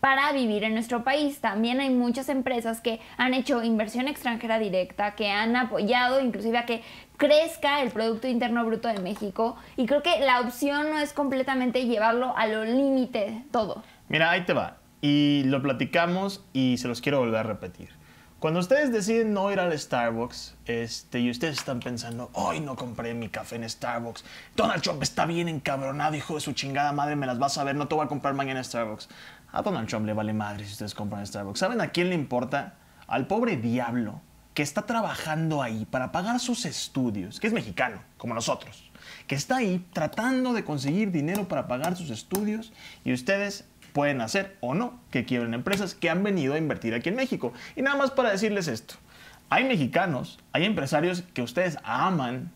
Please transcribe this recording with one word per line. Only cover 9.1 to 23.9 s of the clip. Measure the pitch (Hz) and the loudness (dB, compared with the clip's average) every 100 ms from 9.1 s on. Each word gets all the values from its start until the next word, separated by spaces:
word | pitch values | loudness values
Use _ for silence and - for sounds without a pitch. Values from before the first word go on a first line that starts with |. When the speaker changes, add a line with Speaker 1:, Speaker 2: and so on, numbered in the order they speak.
| 202 208 190 226 247 - - | -4 -6 0 -2 -2 -10 -2
Speaker 1:
y | 226 | 4
creo | 285 | 4
que | 294 339 | 4 4
la | 277 247 | 6 4
opción | 240 - 285 285 302 | 2 0 0 2 0
no | 311 | 0
es | 294 | -2
completamente | - 277 262 262 262 254 254 240 | 0 0 0 0 0 2 2 2
llevarlo | 226 220 233 254 - | 4 4 4 0 0
a | 220 | 0
lo | 214 | 0
límite | 220 247 277 269 254 233 202 220 254 | 2 4 4 4 2 0 -2 -4 -2
todo. | 240 208 - - - - | 0 0 -4 -10 -20 -2
Speaker 2:
Mira, | 156 160 | 2 4
ahí | 180 | 4
te | 180 | 2
va. | 151 98 - - - | 0 0 -8 -20 -2
Y | 143 147 147 143 131 | 2 4 6 4 4
lo | 135 | 2
platicamos | 139 123 - 175 170 180 196 196 - | 0 0 2 2 2 2 -2 -6 -6
y | 131 127 123 | 2 2 2
se | 123 | 0
los | 120 | -2
quiero | - 139 | 0 2
volver | 120 110 | 2 2
a | |
repetir. | 110 98 92 - 90 - - - - - | 0 -4 -8 -14 -20 -20 -20 -20 -20 -4
Cuando | 160 170 | 0 0
ustedes | 180 277 294 | 4 4 4
deciden | 226 190 226 220 | 2 2 2 2
no | 202 196 | 2 2
ir | 196 | 2
al | 180 156 | 0 0
Starbucks, | - 127 120 113 120 - - - - | -2 0 2 0 -4 -6 -16 -16 -6
este, | 117 117 - - 123 | -4 -4 -8 -6 0
y | 120 | 0
ustedes | 120 165 135 | 0 -4 -4
están | - 127 | -4 -6
pensando, | 127 120 117 117 120 | -4 -8 -8 -10 -8
"Ay, | - - 156 | -4 -2 -2
no | 147 127 | -6 -8
compré | 127 110 117 | -8 -6 -6
mi | 117 110 | -6 -6
café | - - 120 | -8 -8 -8
en | 113 | -8
Starbucks. | - 120 | -6 -6